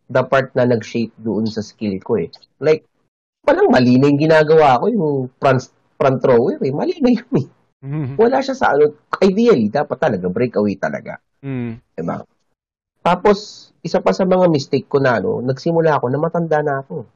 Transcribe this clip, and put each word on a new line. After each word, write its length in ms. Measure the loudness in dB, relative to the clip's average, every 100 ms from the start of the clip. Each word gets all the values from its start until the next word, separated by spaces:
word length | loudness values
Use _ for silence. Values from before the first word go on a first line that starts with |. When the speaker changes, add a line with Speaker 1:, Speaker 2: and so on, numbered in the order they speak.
| -4
Speaker 1:
the 160 | -2 0
part 320 | 0 0 0
na 80 | 0
nag-shape 480 | 0 -2 -6 -6 -6
doon 240 | -6 -2 -4
sa 160 | -6
skill 400 | -10 -8 -6 -6
ko 160 | -4 -4
eh. 160 | -4 -12 _ -6
Like, 320 | -2 -2 _ _ _ _ _ _ -2
parang 240 | 2 2
mali 320 | 4 4 4
na 80 | 4
yung 120 | 2 4
ginagawa 560 | 4 4 6 6 4
ko, 80 | 0
yung 400 | -2 -2 -4 -6 -2
front, 320 | 0 0 -2 _ _ -2
front 160 | 0 2
thrower 400 | 4 4 2 -2 -4
eh. 80 |
Mali 240 | -4 -4 0
na 160 | 2
yun 200 | 0 0 -4 -4
eh. 20 | _ _ _ -10
Speaker 2:
Mm-hmm. 320 | -6 -4 0
Speaker 1:
Wala 240 | 0 0
siya 160 | -4 -2
sa 160 | 0
ano, 240 | 2 2 0 -8 0
ideally, 480 | 0 2 2 2 2
dapat 320 | -2 -4 -2
talaga, 240 | -2 -2 -4
breakaway 400 | -2 -2 -2 -2 -2
talaga. 400 | -6 -8 -12 -18 _ _ -10
Speaker 2:
Mm. 320 | -8 -8 -10 _
Speaker 1:
Diba? 320 | -12 -8 -8 -12 _ _ _ _ _ _ _ -2
Tapos, 640 | 0 2 0 -4 -20 -20 _ -6
isa 160 | -2
pa 80 | -2
sa 160 | 0 2
mga 240 | 2 4
mistake 400 | 2 0 -4 -2
ko 80 | 0
na, 240 | 2 0
no, 160 | -2 -4 -4
nagsimula 560 | -4 -2 0 2 0
ako 80 | -2
na 80 | -2
matanda 400 | -2 -2 -2 -2 -2
na 160 | -4
ako. 240 | -8 -12 -14